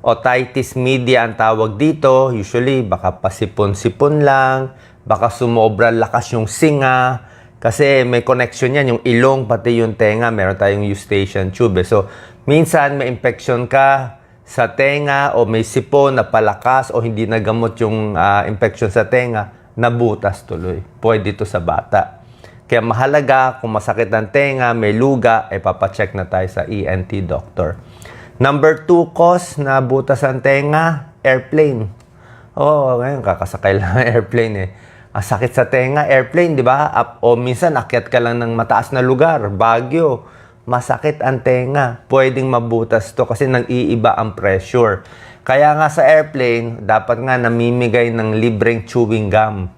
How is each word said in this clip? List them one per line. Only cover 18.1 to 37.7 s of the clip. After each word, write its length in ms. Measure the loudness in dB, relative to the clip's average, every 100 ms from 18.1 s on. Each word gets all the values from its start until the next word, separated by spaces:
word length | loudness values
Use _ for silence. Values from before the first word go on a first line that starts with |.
ah, 300 | 0 2 2
impeksyon 480 | -2 -2 -2 0 0
sa 160 | 0 2
tenga, 640 | 0 0 -6 -8 -14 -16
nabutas 680 | -2 -2 0 0 0 -4 -4
tuloy. 400 | -10 -8 -8 -8 -12 -2
Pwede 320 | 0 0 -2
to 160 | -6 -6
sa 100 | -4
bata. 640 | -2 -4 0 0 0 -10 -20 -20 -20 -20 -2
Kaya 160 | -2
mahalaga, 720 | 0 0 2 2 2 2 2 -2
kung 140 | -4
masakit 400 | -4 -4 -2 0
ang 160 | -2 0
tenga, 480 | 0 0 0 -2 0
may 160 | 0
luga, 560 | 2 2 2 2 2 -2
eh, 100 | -4
papacheck 540 | -4 -2 -4 -2 -4
na 160 | -4 -4
tayo 180 | -4 -4
sa 160 | -6 -6
E 160 | -6
N 240 | -4 -4 -4
T 160 | -8
doctor. 560 | -6 -6 -6 -6 -6 -6 -16 -20 -20 -20 -20 -2
Number 480 | 0 4 2 2
two 260 | 2 2 2 2
cause 400 | 4 4 -2 -6
na 240 | 0 0
butas 400 | 2 -2 0 0
ang 220 | 0 0
tenga, 720 | 0 0 2 0 0 -4 -10 _
airplane. 640 | 0 0 0 0 2 0 -6 -10 -20 -20 -20 -20 -14
Oh, 480 | -2 2 2 2 0
ngayon, 240 | -2 -2
kakasakay 560 | -2 -4 -6 -2 0 0
lang 160 | 0 0
ng 100 | 2
<laughs> 20 |
airplane, 440 | 0 0 -2 0 -2
eh. 100 | -8 -10 -20 -20 -10 -8
Ang 80 |
sakit 240 | -4 -2 0 0
sa 80 | 2
tenga, 320 | 0 0 0
airplane, 480 | 2 2 2 0 2
di 80 | 2
ba? 320 | 2 2 0
Up, 320 | 0 -2 0
o 160 | 2 2
minsan, 320 | 0 0 0